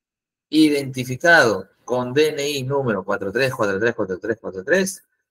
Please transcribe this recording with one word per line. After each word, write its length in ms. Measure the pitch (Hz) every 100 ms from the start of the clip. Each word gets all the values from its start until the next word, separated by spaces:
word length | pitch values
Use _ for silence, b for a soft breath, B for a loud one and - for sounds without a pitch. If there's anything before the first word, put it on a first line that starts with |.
| _ _ _ _ _
identificado 1200 | 151 156 143 135 131 127 123 170 165 120 95 - _
con 300 | - 123 123
D 140 | 135 151
N 200 | 143 143
I 140 | 143
número 420 | 127 139 120 98
cuatro 280 | 95 101 98
tres 200 | 113 135
cuatro 280 | 127 104 98
tres 160 | 117 113
cuatro 240 | 95 90
tres 180 | 107 113
cuatro 220 | 95 92
tres, 400 | 95 180 190 - _ _ _